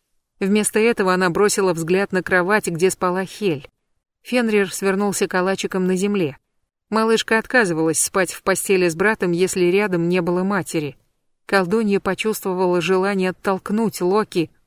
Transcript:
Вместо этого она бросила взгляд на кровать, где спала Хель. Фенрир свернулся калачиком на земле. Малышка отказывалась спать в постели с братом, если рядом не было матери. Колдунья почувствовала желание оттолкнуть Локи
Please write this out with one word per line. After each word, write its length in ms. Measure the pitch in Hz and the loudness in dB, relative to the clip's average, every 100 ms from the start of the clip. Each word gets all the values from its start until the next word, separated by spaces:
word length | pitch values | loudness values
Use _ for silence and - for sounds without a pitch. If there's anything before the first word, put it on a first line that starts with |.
| _ _ _ - | _ _ _ -4
Вместо 380 | 196 208 208 208 | 0 2 2 2
этого 340 | 226 233 185 | 2 2 2
она 160 | 185 185 | 2 2
бросила 440 | 165 208 208 190 | 2 2 2 0
взгляд 380 | 165 165 185 202 | 0 0 0 0
на 100 | 185 | -2
кровать, 460 | - 185 175 214 190 | 0 0 2 0 0
где 220 | 165 185 | 0 0
спала 360 | - 180 185 185 | 0 -2 -2 -6
Хель. 440 | - 202 143 - _ _ _ _ _ | -4 -4 -4 -8 _ _ _ _ _
Фенрир 500 | - 247 226 208 190 | -4 -2 2 0 0
свернулся 540 | - 196 190 202 190 196 | -2 -2 0 0 -2 -2
калачиком 600 | 185 180 190 196 190 185 | 0 0 -2 -2 -2 0
на 80 | 185 | 0
земле. 420 | 202 202 156 143 _ _ _ _ - | 0 0 -2 -4 _ _ _ _ -4
Малышка 460 | 214 226 220 - 220 | 0 2 2 2 -2
отказывалась 640 | - 254 202 160 160 151 | 2 2 2 2 0 0
спать 320 | - 196 175 | -2 -2 -2
в 100 | - | -2
постели 460 | - 180 - 190 180 | -2 -2 0 2 2
с 60 | 160 | 0
братом, 360 | 208 220 185 | 0 0 0
если 320 | 170 180 190 180 | 0 0 2 2
рядом 420 | 190 208 175 170 | 2 0 0 0
не 120 | 180 | 0
было 220 | 170 180 | 0 0
матери. 540 | 190 202 156 170 147 - _ _ _ _ - | 0 -2 -2 -4 -6 -10 _ _ _ _ -2
Колдунья 560 | 196 175 220 214 196 | 0 2 0 2 0
почувствовала 800 | 202 185 220 208 196 180 185 175 | 0 -4 -4 -4 -4 -2 0 0
желание 480 | 165 190 190 196 185 | 2 0 0 0 -2
оттолкнуть 720 | 180 - 185 - 208 220 - | -2 -2 -2 -2 -2 -2 -2
Локи 500 | 180 208 208 185 156 _ | 0 0 0 -2 -4 _